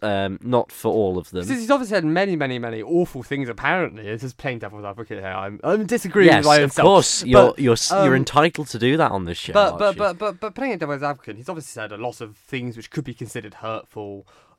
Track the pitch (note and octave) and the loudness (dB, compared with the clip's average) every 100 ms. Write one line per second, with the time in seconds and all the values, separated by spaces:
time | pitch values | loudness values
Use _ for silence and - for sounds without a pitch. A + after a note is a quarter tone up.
0 | G#2+ G2 G2 G2 A#2 B2 - - A2+ G2+ | -4 -2 -2 -6 0 0 0 -4 -2 0
1 | G2+ F2+ E2 F2+ F2 C4 A3+ C#4+ A#3+ G3+ | 0 -2 -6 -8 -4 -4 0 0 0 -2
2 | D#3 E3 G3+ E3 C#3 B2+ A#2 A2+ G#2+ E3+ | 0 0 -2 -2 -4 -6 -8 -10 -4 -2
3 | F3 C3+ A#2 C#3 B2+ A2 C3+ F3+ D#3+ G#2+ | -2 -6 -8 -6 -6 -4 -2 -2 -2 -8
4 | G#2 A2 C3 - C#3+ A#2+ G#2 G#2 G2+ G2 | -10 -10 -10 -10 -10 -8 -12 -12 -12 -12
5 | A2+ G2+ F#2+ F#2+ G2 G#2 D3 G#3 G#3 A#3 | -12 -10 -8 -8 -8 -8 -2 -2 0 -4
6 | F#3+ G#3 F3 B2+ D3+ D3 C#3+ - D3+ G3 | -2 6 8 8 6 6 4 4 6 8
7 | - - - B2 B2 - A#2+ A2+ - F#3+ | 6 0 4 8 8 6 2 2 2 2
8 | C#3+ C3 C3+ C#3+ E3 - C#3+ A2+ A#2+ D#3 | 4 2 2 2 2 0 -10 -2 0 2
9 | C#3+ G2+ F2 F2 - G3+ G3 F2 G#3 G3 | 2 0 -6 -8 -2 2 2 2 -2 0
10 | G#3 F3 G#3 F3+ A3 G3 C4+ G3 D3+ C#3 | -4 -4 -8 -8 -10 -8 -6 -6 -6 -6
11 | C#3+ C3+ - G#2 C3 E3+ C#3 - G#2+ G#2 | -6 -8 -12 -16 -12 -12 -12 -14 -12 -10
12 | A#2+ A#2+ A2+ G#2 - C3 B2 A2+ G#2+ - | -10 -10 -16 -18 -12 -10 -8 -12 -12 -10
13 | C3+ A#2+ A2+ B2 G#2+ - A2 A2 - - | -10 -12 -12 -12 -14 -14 -10 -10 -12 -14
14 | G#2 G2 - _ _ | -14 -14 -18 _ _